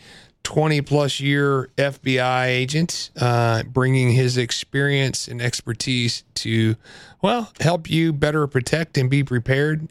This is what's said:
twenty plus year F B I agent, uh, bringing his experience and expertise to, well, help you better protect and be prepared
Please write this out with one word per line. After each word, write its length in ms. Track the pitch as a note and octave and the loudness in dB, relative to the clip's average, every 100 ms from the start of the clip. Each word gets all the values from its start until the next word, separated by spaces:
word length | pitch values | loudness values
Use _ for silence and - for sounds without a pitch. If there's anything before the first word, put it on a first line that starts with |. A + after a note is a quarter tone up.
| - - - _ | -20 -20 -20 _
twenty 380 | - D3+ D#3 D3 | -4 0 2 0
plus 380 | C#3 D3 C#3+ - | 0 0 0 -2
year 500 | C#3 C#3+ C#3+ C#3 B2+ - | -2 0 2 0 -2 -2
F 240 | C#3 C3+ | -2 -2
B 160 | C3+ B2+ | -2 0
I 300 | B2+ B2+ B2+ | 2 0 0
agent, 640 | B2+ C3 D3+ E3+ - - - | 0 -2 -2 -2 -4 -10 -2
uh, 400 | B2 A#2 A#2 A2+ | 0 2 2 0
bringing 500 | A2+ B2+ B2+ C3 B2+ | -2 0 2 2 4
his 260 | A#2+ B2+ B2+ | 4 2 0
experience 920 | A#2 - - C#3 C#3+ C#3 C3 B2 - | -2 -4 -4 -2 0 2 0 -2 -8
and 120 | A#2+ | -4
expertise 840 | A#2+ - - A2+ - B2+ A#2+ - - | -4 -4 -6 -6 -2 -2 -2 -4 -8
to, 420 | - A2+ A2+ A2+ A2+ - - - - | -8 -2 2 2 0 -6 -20 -20 -4
well, 300 | F#3+ A#3+ A3 - | 0 0 -4 -2
help 280 | E3+ F3 D#3+ | 0 0 0
you 240 | D#3+ E3 | 0 2
better 360 | D3 D3+ D#3 C#3+ | 2 0 2 0
protect 500 | C3 A#2+ D3+ E3 C#3+ | -2 0 -2 0 -2
and 100 | B2+ | 2
be 160 | C#3+ | 2
prepared 640 | C3+ B2 A#2 C3+ D3+ D#3 D#3 | 0 -2 0 0 0 -2 -6